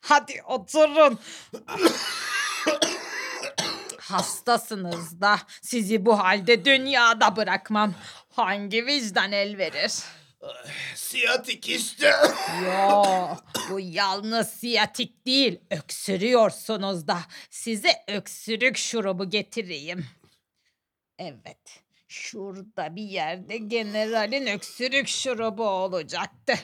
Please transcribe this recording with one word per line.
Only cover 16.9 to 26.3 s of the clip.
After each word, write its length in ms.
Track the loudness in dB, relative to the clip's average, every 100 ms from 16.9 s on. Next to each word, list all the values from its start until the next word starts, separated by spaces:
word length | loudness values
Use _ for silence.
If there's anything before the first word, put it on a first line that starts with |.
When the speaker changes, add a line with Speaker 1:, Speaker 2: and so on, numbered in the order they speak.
| -6 -4
Speaker 1:
da. 100 | -4 -6 -18 -18
Size 420 | -14 -6 -2 0 0 -2
öksürük 680 | -8 -8 -14 -6 0 0 0
şurubu 540 | -4 -2 -2 -4 -2
getireyim. 760 | -2 -4 -8 -8 -10 -10 -10 -10 _ _ _ _ _ _ _ _ _ _ _
Evet, 640 | -14 -14 -20 -20 _ -20 _ _ _
şurada 880 | -16 -14 -12 -12 -12 -14 -10 -8 -8
bir 60 |
yerde 540 | -8 -6 -4 -6 -10 -10
generalin 880 | -4 -4 -2 -2 0 0 0 -2 -2
öksürük 640 | -4 -8 -6 -2 0 -2
şurubu 600 | -4 -4 -2 -4 -2 -2
olacaktı. 840 | 0 -2 -4 -6 -6 -8